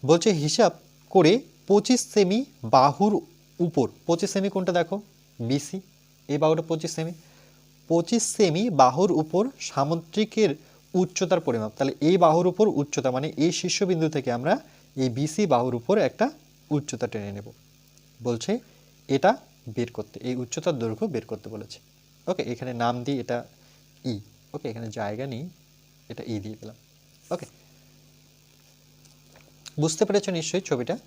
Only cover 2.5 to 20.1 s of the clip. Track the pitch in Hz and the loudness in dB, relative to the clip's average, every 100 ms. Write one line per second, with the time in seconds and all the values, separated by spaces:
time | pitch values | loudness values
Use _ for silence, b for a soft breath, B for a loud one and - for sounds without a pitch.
2.5 | _ 117 135 135 135 208 214 - _ _ | _ 2 6 6 4 2 2 -4 _ _
3.5 | _ 175 151 120 - - 170 196 196 196 | _ -2 0 -2 -2 -2 -2 0 -2 -2
4.5 | 196 180 175 170 196 208 _ _ _ 117 | -2 -2 0 0 -4 -10 _ _ _ -4
5.5 | 139 - 190 - _ _ _ _ 143 156 | -2 -4 -12 -14 _ _ _ _ 0 2
6.5 | 160 160 165 160 - 160 170 b b b | 2 0 -4 -4 -6 -8 -10 b b b
7.5 | b b _ _ 165 175 233 - - 202 | b b _ _ 0 2 0 -2 2 2
8.5 | 156 233 156 127 131 190 156 156 180 233 | 2 -2 4 4 4 0 2 0 0 -2
9.5 | - - - 139 165 160 - 214 - 208 | -4 -8 -2 -2 -2 -4 -4 -2 2 0
10.5 | 143 b b b 180 180 - 185 180 160 | 0 b b b -2 0 -2 0 0 0
11.5 | 117 107 - 135 - 151 185 170 160 180 | -2 -4 -2 -4 0 2 6 6 6 2
12.5 | 180 214 - 143 - 131 127 143 - 156 | 2 2 2 -2 -2 -2 -2 -4 0 0
13.5 | 165 185 - 190 175 160 156 127 120 135 | 0 -4 -2 0 0 0 0 -2 -2 0
14.5 | 233 - b b - 131 120 151 - 202 | -2 -4 b b -2 -2 0 -4 0 2
15.5 | 127 127 120 - 202 147 - 240 302 _ | 2 2 -2 0 2 2 0 -2 -2 _
16.5 | _ _ 147 147 117 120 113 101 101 104 | _ _ -4 -4 -6 -6 -6 -10 -10 -14
17.5 | - _ _ _ _ _ _ 117 117 - | -20 _ _ _ _ _ _ -4 -4 -2
18.5 | 226 - b b b _ 135 180 226 - | -6 -6 b b b _ 2 2 2 -4
19.5 | _ - 110 117 - - | _ -12 -6 -6 -6 -12